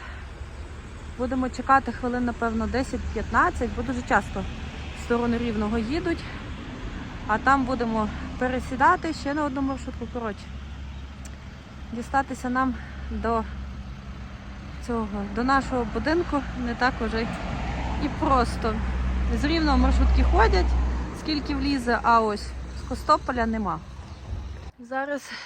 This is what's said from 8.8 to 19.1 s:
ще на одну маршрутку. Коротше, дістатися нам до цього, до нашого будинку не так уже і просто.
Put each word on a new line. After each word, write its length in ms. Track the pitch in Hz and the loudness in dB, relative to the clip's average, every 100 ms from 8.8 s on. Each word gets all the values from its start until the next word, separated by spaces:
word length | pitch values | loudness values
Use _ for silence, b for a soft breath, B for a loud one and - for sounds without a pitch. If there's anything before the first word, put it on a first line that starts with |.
| 294 359 330 | 6 6 2
ще 200 | 294 277 | -4 -2
на 100 | 294 | 0
одну 180 | 294 269 | 0 0
маршрутку. 460 | 269 269 - - 226 | -2 -2 -6 -8 -6
Коротше, 320 | 247 226 196 - - - - - - - - - - - - - - - | -4 -4 -6 -10 -10 -10 -10 -10 -10 -12 -12 -12 -12 -14 -14 -14 -14 -10
дістатися 580 | 226 226 269 269 254 247 | -8 0 0 2 -2 0
нам 240 | 254 262 233 B B - | 2 2 0 B B -6
до 340 | 220 214 226 220 - - - - - - - - - - - - - - | -2 0 0 0 -6 -10 -10 -10 -12 -12 -12 -12 -12 -12 -12 -12 -8 -4
цього, 200 | 233 214 202 202 | -2 -2 -4 -4
до 100 | 202 | 0
нашого 420 | 254 269 254 254 226 | 4 4 4 0 0
будинку 480 | 226 240 339 349 285 262 247 | 0 2 2 2 0 -2 -2
не 100 | 240 | -4
так 200 | 233 247 254 | 2 2 2
уже 220 | 220 226 226 - - - - - - - | -2 0 -2 -4 -4 -4 -4 -2 -2 -2
і 40 | 285 - | -2 0
просто. 540 | 311 262 233 - 233 214 - - - | 4 6 4 0 0 0 0 0 0